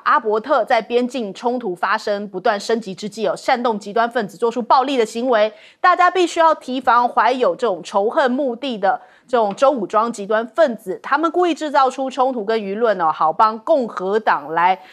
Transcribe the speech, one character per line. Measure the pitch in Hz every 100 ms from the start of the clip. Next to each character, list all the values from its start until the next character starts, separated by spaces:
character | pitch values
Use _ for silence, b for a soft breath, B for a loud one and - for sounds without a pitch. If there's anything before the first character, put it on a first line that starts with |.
阿 | - 285
伯 | 226 214
特 | 233 285
在 | 214 240
边 | 220 240 247
境 | 262 208
冲 | 185 247 247
突 | 233
发 | 175 180 214
生 | 220 202 208
不 | 185
断 | 226 208
升 | - 233
级 | 190
之 | 180 208
际， | 220
有 | 196
煽 | 160 - 247
动 | 240 208
极 | 202
端 | 226 233
分 | 240 214
子 | -
做 | 233
出 | 240
暴 | 226 294
力 | 262 269
的 | 220
行 | 233 254
为， | 220 214 B B B
大 | 359 349
家 | 359
必 | 370 339
须 | 339
要 | 320
提 | 302 - 254
防 | 254 233 247
怀 | 247 226
有 | 262 214 165
这 | 233
种 | 175
仇 | 180 202 208
恨 | 311 269
目 | 254 277
的 | 233 277 220
的 | 190 - B B B
这 | 240
种 | 208 196
州 | 269
武 | 277 190
装 | 208 233
极 | 226 196
端 | 220 240
分 | - 302 220
子， | 185 165
他 | - 285
们 | 330
故 | 330 349
意 |
制 | 311 302
造 | 277 262
出 | 262 262
冲 | 262 262
突 | 247
跟 | 202 226
舆 | 196 202
论 | 233 196
哦， | 160
好 | - 160
帮 | 165 220 220
共 | 262 311 226
和 | - 185 214
党 | 220 165 143
来 | 165 180 185 B